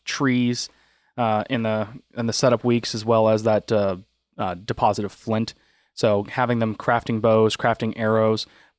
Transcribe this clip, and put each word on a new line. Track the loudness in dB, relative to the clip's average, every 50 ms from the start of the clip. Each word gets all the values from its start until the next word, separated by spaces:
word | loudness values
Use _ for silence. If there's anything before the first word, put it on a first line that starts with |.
| _
trees, | -10 -4 0 0 2 2 2 2 0 0 -2 -6 -10 -14 _ _ _ _ _ _ _ _ -2
uh, | -2 0 0 0 -2 -2
in | -4 -2 -2
the, | -2 -2 -2 -4 -6 -10 -16 -20 _ _ -6
in | -4 -4
the | -2
setup | 0 2 2 2 2 2
weeks, | 2 2 2 0 -4 -8
as | -6 -2
well | 2 2 4 4 4
as | 2 2 2
that, | 2 0 0 0 0
uh, | 0 0 0 0 -2 -4 -10 _ _ _ _ _ _ -8
uh, | -6 -6 -6
deposit | -8 -8 -10 -4 0 0 0 2 0 -4
of | -6
flint. | -10 -10 -6 -2 -2 -2 -2 -4 -8 -14 _ _ _ _ _ _ _
So | -2 0 2 2 2 0
having | -4 -4 -2 -2 0 0 0
them | 0 -2 -4
crafting | -4 -2 0 0 0 0 -2 -2 0
bows, | 2 2 4 4 4 2 2 0
crafting | 0 0 0 0 -2 -6 -4 -2
arrows, | -2 0 2 2 2 2 0 0 -4 -10 _ _ _ _ _